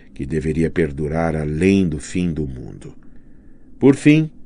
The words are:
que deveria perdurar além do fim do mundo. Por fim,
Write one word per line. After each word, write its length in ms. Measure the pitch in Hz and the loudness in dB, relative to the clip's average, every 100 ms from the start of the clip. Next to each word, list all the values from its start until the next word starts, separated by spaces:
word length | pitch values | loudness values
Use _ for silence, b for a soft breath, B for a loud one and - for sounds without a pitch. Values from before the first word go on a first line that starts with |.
| b - | b -12
que 100 | 67 | -6
deveria 460 | 78 76 76 80 | -4 -2 0 0
perdurar 640 | - 78 71 73 80 82 78 | 0 -2 -2 -4 -2 -2 -2
além 520 | 76 78 95 98 90 | -4 0 2 4 2
do 120 | 76 | -2
fim 340 | - 92 90 | -6 -4 -2
do 140 | 80 71 | -2 -6
mundo. 480 | 64 - - - - - b b b b b b - | -8 -12 -14 -18 -18 -20 b b b b b b 2
Por 180 | 127 139 | 4 6
fim, 360 | 151 156 156 - | 6 4 4 -6